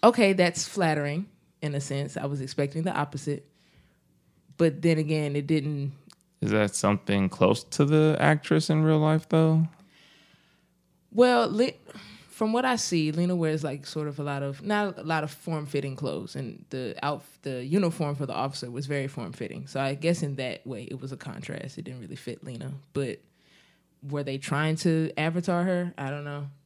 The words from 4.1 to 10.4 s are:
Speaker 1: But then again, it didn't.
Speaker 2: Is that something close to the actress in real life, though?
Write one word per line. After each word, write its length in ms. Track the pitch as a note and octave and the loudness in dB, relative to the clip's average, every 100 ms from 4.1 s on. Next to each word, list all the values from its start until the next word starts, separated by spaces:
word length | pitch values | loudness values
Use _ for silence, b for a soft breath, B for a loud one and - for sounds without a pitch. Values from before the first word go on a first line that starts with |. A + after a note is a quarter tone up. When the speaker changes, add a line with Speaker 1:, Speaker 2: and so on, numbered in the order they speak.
| _ _ _ _ - | _ _ _ _ 0
Speaker 1:
But 260 | E3+ C#3+ | 0 2
then 160 | E3 D#3 | 2 2
again, 380 | D3+ D#3 D3 C#3+ | 2 0 0 -2
it 100 | C#3+ | 0
didn't. 460 | D#3+ C#3+ D3 C#3 C#3 _ - _ _ | 0 0 -4 -6 -8 _ -20 _ _
Speaker 2:
Is 80 | - | 0
that 240 | G#2+ G#2 | 2 2
something 540 | - G2+ G#2 - G2+ F#2+ | 2 2 2 2 2 2
close 340 | - F#2 A2 | 4 4 4
to 200 | - - C#3+ | -2 0 4
the 300 | D#3 D#3 D3+ | 6 4 4
actress 480 | D3 D3+ - D#3 D#3 | 4 4 4 2 4
in 140 | D#3 | 2
real 160 | D#3 D#3 | 4 4
life, 280 | D#3 D#3 - | 4 2 2
though? 400 | D#3+ D#3+ D#3+ D#3+ b b b b b b b | 4 6 4 2 b b b b b b b